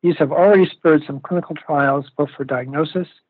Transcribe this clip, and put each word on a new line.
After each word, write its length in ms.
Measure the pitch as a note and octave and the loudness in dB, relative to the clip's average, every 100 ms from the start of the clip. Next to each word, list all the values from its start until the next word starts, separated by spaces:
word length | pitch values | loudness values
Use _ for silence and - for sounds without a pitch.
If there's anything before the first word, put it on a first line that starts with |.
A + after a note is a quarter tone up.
These 140 | F3 D#3+ | 0 0
have 140 | C#3+ | -2
already 360 | D#3+ F#3+ G3+ F3+ | 2 4 4 2
spurred 340 | - E3+ D#3 D3+ | 0 2 2 0
some 140 | C#3+ | -12
clinical 360 | - F3+ - D#3 | -6 -6 -6 -12
trials, 500 | - D3 C#3+ C#3 C#3 _ | -4 -2 0 -2 -4 _
both 120 | C#3 - | -6 -6
for 80 | |
diagnosis 640 | C3 C3 B2+ C#3 D#3 F#3 F3 _ _ | -8 -6 -6 -4 -4 -4 -8 _ _